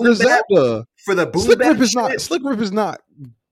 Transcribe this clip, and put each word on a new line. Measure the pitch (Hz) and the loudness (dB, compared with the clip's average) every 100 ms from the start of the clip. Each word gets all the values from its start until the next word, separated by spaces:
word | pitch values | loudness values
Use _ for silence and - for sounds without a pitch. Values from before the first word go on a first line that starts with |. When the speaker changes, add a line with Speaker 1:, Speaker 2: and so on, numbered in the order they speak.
Speaker 1:
with | 240 214 | 2 4
Speaker 2:
boom | 254 | 2
bap? | 247 440 | 2 2
Speaker 1:
Griselda? | 185 127 110 117 _ | 2 2 -2 -8 _
Speaker 2:
For | - | -4
the | 190 156 | -2 -2
boom | 160 | -2
Speaker 1:
Slick | 233 240 | 2 2
Speaker 2:
bap | 269 | 2
Speaker 1:
Rick | 233 | 2
is | 240 | 0
not, | 240 226 | 0 -4
Speaker 2:
shit? | - | -4
Speaker 1:
Slick | - 330 | -6 -6
Rick | 269 220 | -4 -4
is | 214 | -4
not | 208 196 - _ - 127 _ _ | -4 -4 -8 _ -20 -20 _ _